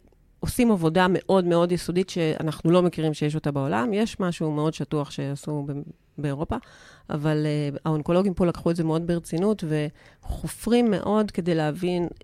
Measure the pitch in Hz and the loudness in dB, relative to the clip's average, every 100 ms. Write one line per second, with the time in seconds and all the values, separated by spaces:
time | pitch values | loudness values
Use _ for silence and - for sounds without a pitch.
0 | _ _ _ _ - - 240 202 160 170 | _ _ _ _ -4 2 4 4 4 4
1 | 185 175 - 190 175 170 175 175 - 175 | 4 2 4 2 4 4 4 0 -2 -2
2 | 190 180 160 - 156 147 165 180 175 160 | -2 0 -2 0 -4 0 4 6 4 2
3 | 156 151 151 151 151 143 135 202 240 202 | -2 0 -2 -2 -2 -2 0 0 0 0
4 | 226 - 185 165 160 151 156 - 143 151 | -2 -2 -4 -2 -2 0 -2 -2 -4 -4
5 | 139 - 139 139 - 151 143 139 156 - | -4 -6 -6 -6 -6 -6 -4 -8 -10 -16
6 | _ - 147 139 170 240 - - - - | _ -8 -6 -4 -4 -6 -8 -20 -20 -18
7 | - 151 151 151 151 147 147 139 160 156 | -8 -2 0 2 0 0 -2 -4 -2 -2
8 | 147 175 196 175 180 - 175 170 160 160 | 2 2 2 2 0 0 -2 0 0 0
9 | 170 170 - 165 202 208 160 151 147 - | 0 -4 -4 -2 0 0 -2 -2 -4 -8
10 | - _ - - 160 - - 240 240 185 | -20 _ -8 -8 -8 -8 0 4 4 2
11 | - 214 208 - 175 160 151 147 175 180 | 2 0 0 -2 0 0 0 -2 -2 -2
12 | 170 - | -2 -6